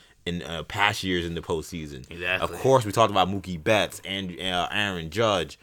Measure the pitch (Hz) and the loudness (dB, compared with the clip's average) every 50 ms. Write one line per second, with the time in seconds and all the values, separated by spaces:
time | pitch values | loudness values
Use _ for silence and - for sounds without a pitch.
0 | - _ _ _ _ 87 87 87 65 71 85 80 76 - - 98 101 104 107 - | -20 _ _ _ _ -6 -6 -4 -6 -6 -6 -8 -8 -6 -2 2 2 2 2 0
1 | - 95 90 87 85 85 85 82 80 - 90 80 76 - - 82 78 73 71 65 | -2 0 0 0 0 -2 -4 -6 -4 -2 -2 -2 -2 -4 -8 -8 -8 -10 -10 -12
2 | 65 - 82 85 87 90 92 92 92 82 85 - - 127 135 127 107 104 92 117 | -14 -14 -12 -6 -4 -2 0 0 0 -2 -4 0 4 4 6 6 4 4 4 4
3 | 113 101 104 98 90 90 101 98 - 92 - 80 78 117 110 104 90 - - - | 4 6 6 4 4 4 2 -2 -4 -4 -6 -2 2 2 4 4 4 2 -2 -8
4 | - 90 95 98 98 90 87 - 87 95 90 90 85 - - 104 104 101 95 87 | -10 -8 -6 -6 -6 -8 -8 -6 -4 -2 0 0 0 0 -2 -2 -2 -2 -2 -4
5 | 80 80 78 107 117 107 101 90 80 71 - - | -6 -4 -2 0 2 4 2 2 0 -2 -6 -14